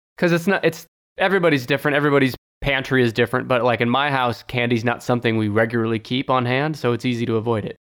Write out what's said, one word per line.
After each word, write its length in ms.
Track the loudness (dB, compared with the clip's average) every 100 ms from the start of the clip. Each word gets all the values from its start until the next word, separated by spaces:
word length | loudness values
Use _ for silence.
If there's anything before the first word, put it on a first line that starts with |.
| _ -2
'Cause 140 | 0
it's 140 | 2 0
not, 180 | 0
it's, 220 | 0 -4 -14 _ _ -4
everybody's 480 | 0 2 2 0 0
different. 300 | -2 0 2
Everybody's 380 | 4 4 2 -2 _ _
pantry 420 | -4 -2 0 2
is 100 | 2
different. 340 | 2 0 0 0
But, 140 | 0
like, 160 | 2 2
in 100 | 0
my 200 | 0 0
house, 320 | 0 -2 -4
candy's 400 | -6 -2 0 0
not 180 | 0 -2
something 340 | -2 0 0 0
we 120 | 0
regularly 500 | 0 0 0 0 -2
keep 280 | -2 -4 0
on 140 | 0 0
hand, 300 | 0 -2 -2
so 160 | -2
it's 120 | -2
easy 220 | -2 -2 -2
to 100 | -2
avoid 280 | 0 -2
it, 120 | -4 -12